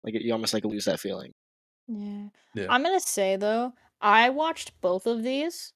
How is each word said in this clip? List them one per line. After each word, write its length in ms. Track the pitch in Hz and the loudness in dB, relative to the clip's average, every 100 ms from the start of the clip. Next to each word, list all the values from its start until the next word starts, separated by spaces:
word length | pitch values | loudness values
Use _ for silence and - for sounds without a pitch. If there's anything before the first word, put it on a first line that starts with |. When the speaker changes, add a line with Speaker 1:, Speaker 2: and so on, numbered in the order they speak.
Speaker 1:
Like, 100 | 110 | -6
you 180 | 107 113 | -4 -2
almost, 200 | 113 110 | -2 -2
like, 100 | 110 107 | -2 -2
lose 180 | 104 101 | -2 -2
that 140 | - | -2
feeling. 320 | 101 92 - _ _ _ _ _ - | -4 -8 -10 _ _ _ _ _ -12
Speaker 2:
Yeah. 400 | 214 208 202 208 _ _ | -10 -10 -12 -14 _ _
Speaker 3:
Yeah. 120 | 110 101 | -8 0
Speaker 2:
I'm 120 | 247 | 2
gonna 180 | 330 381 | 2 0
say, 360 | - - 190 196 | 0 0 0 2
though, 360 | 208 226 247 - _ _ | 0 0 -2 -8 _ _
I 260 | 208 220 240 | 6 8 6
watched 480 | 269 320 320 - _ | 4 -2 -2 -10 _
both 240 | 185 185 233 | -2 0 0
of 160 | 233 | -2
these. 500 | 233 269 320 - - | -2 -2 -2 -6 -16